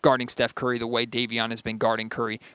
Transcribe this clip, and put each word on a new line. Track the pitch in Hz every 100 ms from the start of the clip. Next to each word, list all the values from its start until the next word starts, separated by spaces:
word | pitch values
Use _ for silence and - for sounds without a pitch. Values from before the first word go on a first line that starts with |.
guarding | 147 127 123
Steph | - 117 -
Curry | 127 120
the | 117
way | 120 117
Davion | 120 120 117 113
has | 117
been | 117 110
guarding | 113 113 110
Curry | - 113 110 -